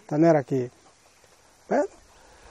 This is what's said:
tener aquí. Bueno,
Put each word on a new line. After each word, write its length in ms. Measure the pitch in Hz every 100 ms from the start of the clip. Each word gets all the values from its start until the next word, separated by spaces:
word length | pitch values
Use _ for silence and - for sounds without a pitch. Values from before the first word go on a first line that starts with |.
| -
tener 280 | 147 165 151
aquí. 320 | 131 135 123 - _ _ _ _ _ _ _ _ -
Bueno, 160 | - 381 - _ - - - -